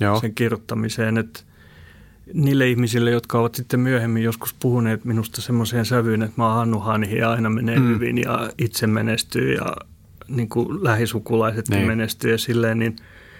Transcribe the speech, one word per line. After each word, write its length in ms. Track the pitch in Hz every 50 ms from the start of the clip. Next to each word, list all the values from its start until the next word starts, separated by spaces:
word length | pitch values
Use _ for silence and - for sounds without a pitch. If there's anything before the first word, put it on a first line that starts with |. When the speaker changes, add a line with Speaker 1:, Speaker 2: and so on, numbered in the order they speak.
Speaker 1:
Joo. 200 | 104 101 104 110
Speaker 2:
sen 140 | 113 110 107
kirjoittamiseen, 840 | - 117 113 113 107 - - 120 110 110 110 - - 110 110 110 113
et 280 | 110 113 - - - - - - - - - - - - - - - - - - - - -
niille 340 | - 143 139 139 135 131 127
ihmisille, 420 | 123 120 123 113 117 120 117 120
jotka 280 | 120 120 117 - - 120
ovat 140 | 117 117 -
sitten 260 | - 120 - - 123
myöhemmin 420 | 123 131 131 120 113 117 113 113 113
joskus 320 | 113 113 113 - - -
puhuneet 500 | - - 127 120 123 113 113 110 107 -
minusta 360 | 120 113 113 110 - - - -
semmoiseen 420 | - 123 117 113 104 120 120 110
sävyyn, 360 | 101 127 120 113 113 110 110 110
että 120 | 107 -
mä 100 | - 113
oon 80 | 110 110
Hannu 220 | 117 117 113 113 104
Hanhi 360 | 98 113 107 107 107 98 110 -
ja 120 | 113 113
aina 200 | 117 117 113 107
menee 280 | 110 113 123 113 117 135
Speaker 1:
Mm. 100 | 127 120
Speaker 2:
hyvin 300 | 117 107 120 120 120 120
ja 320 | 113 - 120 123 120 - - -
itse 280 | 120 110 - - 117
menestyy 680 | 110 107 110 110 113 110 - - - - 120 127 135 131
ja 220 | - - - - - - - - - - - - - - -
niinku 500 | 139 120 117 104 - 120 117 - 131 190 190
lähisukulaisetkin 920 | 127 110 107 117 110 - 107 - - 120 113 110 110 104 110 107 - 104
Speaker 1:
Niin. 100 | 101 113
Speaker 2:
menestyy 440 | 113 113 113 110 107 - - 131 117
ja 80 | 113 110
silleen, 400 | - - 117 117 117 113 110 113
niin 180 | 113 113 113 - - - - - - - - -